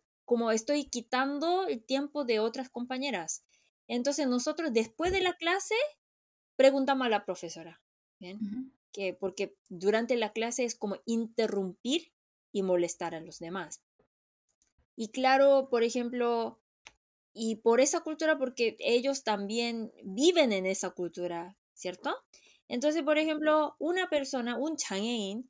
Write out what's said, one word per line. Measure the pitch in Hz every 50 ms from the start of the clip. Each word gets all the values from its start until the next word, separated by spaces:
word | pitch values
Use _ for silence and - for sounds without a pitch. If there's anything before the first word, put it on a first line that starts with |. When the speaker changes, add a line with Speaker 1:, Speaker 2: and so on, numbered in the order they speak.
| _ _ _ _ _
Speaker 1:
como | - 240 226 233 226
estoy | 220 220 220 - 294 294 277 -
quitando | - 240 226 - - 254 269 277 285 285 311 339 359 370 381 339
el | 269 226 -
tiempo | - 262 269 294 285 - 294 285
de | 240 226 214
otras | 220 226 226 262 254 254
compañeras?". | - 240 247 247 262 254 269 285 233 180 160 - - - _ _ _ _ _ _ _ _ _ -
Entonces | 233 247 247 285 285 311 294 254
nosotros | 247 247 247 311 302 330 339 302
después | 220 226 220 226 - - 320 370
de | 381 381
la | 370 359 359
clase | - 330 339 370 403 - - 440 466 571 587 - _ _ _ _ _ _ _ _ _ _ _ _
preguntamos | - 262 269 269 277 269 254 269 262 254
a | 240
la | 214 202 -
profesora, | - 180 - - 165 - 170 160 175 175 _ _ _ _ _ _ _ _ _
¿bien? | 185 180 196 214
Speaker 2:
Ujú. | 220 196 214 254 262 262 - _ _ _
Speaker 1:
Que, | - 202 196 185 180
porque | - 196 190 185 - 196 196 - _ _ -
durante | 185 170 180 202 214 220 240 226 254
la | 240 220 208
clase | - 226 226 233 240 - 247
es | 233 -
como | - - 208 196 - -
interrumpir | 233 226 226 233 226 - - 226 208 202 196 190 185 175 - - 233 285 349 - _ _ _ _ _ _ _ _ _
y | - 202 190
molestar | 190 180 175 170 170 - - 175 165 165
a | 160
los | 160 170 151 -
demás. | 170 165 180 185 165 147 - - _ _ _ _ _ _ _ _ _ _ _ _ _ _ _ _ _ _ _ _ _ _ _
Y | - 226 214
claro, | - 262 254 262 269 269 277 277 277 269 262 269
por | 247 233 226
ejemplo, | 233 226 247 240 240 247 247 240 233 240 233 226 - 147 _ _ _ _ _ _ - - _ _ _ _ _ _ _ _
y | 208 226 220 226
por | 220 - 233 233 247
esa | 269 311 - 339
cultura, | 330 320 311 311 320 311 311 285
porque | 262 254 247 - 233 220 214 -
ellos | - - 233 247 240 277 277 269 -
también | 220 208 196 202 202 220 233 233 233 233 226 220 - - - -
viven | 196 190 214 285 349 349 339 294 233
en | 202 190 185
esa | 185 190 - - 180
cultura, | - - 180 170 - 180 175 175 170 170 170 185 196 _ _ _ _
¿cierto? | - - 180 180 - - 277 392 523 - _ - _ _ - _ _ _ -
Entonces, | 240 247 262 302 302 330
por | 277 294 302 302
ejemplo, | 311 311 311 302 302 302 302 311 302 294 - -
una | 294 320 359 370 370 359
persona, | 311 294 277 269 277 254 233 240 240 -
un | 269 320 320
장애인, | 294 - - 196 196 208 233 247 226 202 190 202 240 254